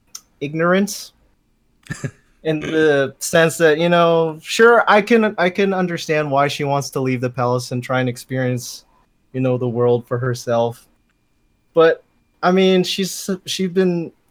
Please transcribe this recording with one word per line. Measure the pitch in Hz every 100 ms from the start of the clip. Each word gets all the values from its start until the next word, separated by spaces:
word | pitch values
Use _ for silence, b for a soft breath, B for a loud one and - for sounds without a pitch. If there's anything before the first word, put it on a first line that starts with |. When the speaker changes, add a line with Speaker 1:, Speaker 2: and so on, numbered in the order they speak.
| _ - - _
Speaker 1:
ignorance | 147 160 170 185 202 - - _ _ _ _ _ _ _ -
Speaker 2:
<laughs> | - - - _ _
Speaker 1:
in | 160 156
the | 151 160 156 143 135 -
sense | - 170 165 -
that, | 165 151
you | 170
know, | 175 170 165 165 156
sure, | - - 226 233 -
I | 208
can, | 202 233 214 208
I | 180
can | 180 196
understand | 185 185 170 - 151 151
why | 135 143
she | 143
wants | 143 139 135
to | 143
leave | 131 127
the | 127
palace | 123 123 123 123
and | 123
try | 123 127
and | 127
experience, | 120 - 131 127 123 123 - - _ _ _ _
you | 131
know, | 131 127
the | 123
world | 117 123 120 -
for | 123
herself. | 127 120 - 117 117 117 _ _ _ _ _ _ _ _ _
But, | 165 160 - _ _ _ _
I | 180
mean, | 185 185 185
she's, | 175 - 185 - - 185 -
she's | - 190
been, | 180 185 175 160 - _